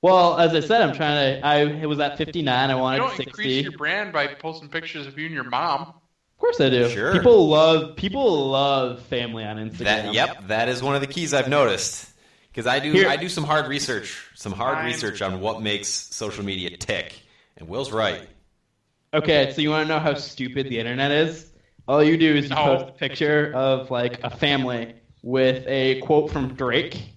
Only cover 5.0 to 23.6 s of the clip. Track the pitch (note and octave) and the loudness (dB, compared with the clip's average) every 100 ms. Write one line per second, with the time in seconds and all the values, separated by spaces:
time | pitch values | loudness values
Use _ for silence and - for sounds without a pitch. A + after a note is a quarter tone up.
5 | C#3 C#3 D#3+ D#3 B2+ B2 E3 E3 E3+ - | -12 -10 -10 -8 -4 -4 -2 -4 -6 -16
6 | _ _ _ _ A#4+ A#4+ C3+ B2 A#2 A2+ | _ _ _ _ -2 2 2 4 2 0
7 | B2 F#3+ A#3+ A3 D#3 D3+ D#3+ D#3+ D#3 - | 0 4 8 8 8 6 6 4 0 -6
8 | F#3+ A#3 C4 D#3+ C3+ C3+ C#3 C#3 B2+ B2 | -6 0 2 2 0 2 2 2 -2 -6
9 | - B2+ A#2+ A2+ G#2+ G#2+ A2 - G#2 G#2+ | -6 -6 -4 -8 -8 -8 -10 -4 0 0
10 | G#2 G#2+ D3 E3+ F#2+ G#2+ A#2+ B2 C3 C#3 | 0 0 0 -4 -4 -2 0 -2 -2 -2
11 | C#3 C#3+ D#3+ C#3 C3 D3 B2+ F#2+ - - | -2 -6 -2 0 2 2 2 2 -4 -8
12 | - _ _ _ _ - A#2 C3+ D3 F3+ | -16 _ _ _ _ -6 -2 -2 2 2
13 | F#3+ D3 F3 F3 D3 D#3 C#3+ C#3 - A2 | 4 0 -4 -4 0 0 0 -4 -4 -6
14 | - - - - G#2+ F#2+ B2 D3+ D#3+ D#3+ | -6 -14 -18 -14 -10 -4 -2 -2 -4 -4
15 | A2+ G2+ G2 F#2+ G2+ A2 G#2+ G#2 G#2 - | -6 -4 -4 -2 -4 -4 -4 -4 -4 -8
16 | - - G#2+ F#2+ G2 F#2+ E2+ D#2+ - F#2+ | -8 -8 -8 -6 -6 -6 -8 -10 -6 -6
17 | D#2+ - _ _ _ _ E2 G#2 C3+ A2 | -6 -14 _ _ _ _ -12 -8 -6 -2
18 | G#2+ F2+ F#2+ _ _ _ _ _ _ _ | -2 -2 -10 _ _ _ _ _ _ _
19 | _ D#3 D#3 D3+ C3+ C3+ D3+ D#3 D#3 D#3 | _ -2 2 2 2 0 0 0 0 0
20 | D3+ D3 - - B2+ C3 C3+ A#2 A#2 B2+ | 0 -2 -8 -10 -8 -6 -4 -4 -4 -2
21 | C#3 D3 D#3+ E3 - _ _ _ - C#3+ | 0 2 0 -2 -16 _ _ _ 0 4
22 | D3+ E3 D#3+ D3 C#3+ D3 D3 C3 C3 - | 4 6 4 4 0 0 2 2 -2 -8
23 | C3+ - D3 D3+ D3 C3 | -8 -2 2 2 2 0